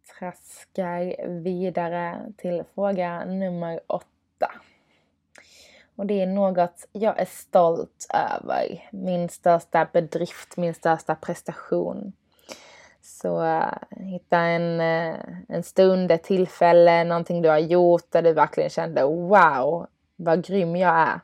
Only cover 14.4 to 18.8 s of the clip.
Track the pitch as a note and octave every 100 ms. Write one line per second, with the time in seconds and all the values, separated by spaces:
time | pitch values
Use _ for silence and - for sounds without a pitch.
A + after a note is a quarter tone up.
14.4 | E3+ E3+ E3+ E3+ E3 E3 E3 - - F3
15.4 | - E3+ E3+ - F#3+ F#3 F3+ E3 - F#3
16.4 | F3+ - F3 E3+ E3+ E3+ E3+ E3+ E3+ F3
17.4 | D#3+ D#3 D#3+ F3 F3 E3+ _ E3+ E3 D#3
18.4 | D3 - D3+ -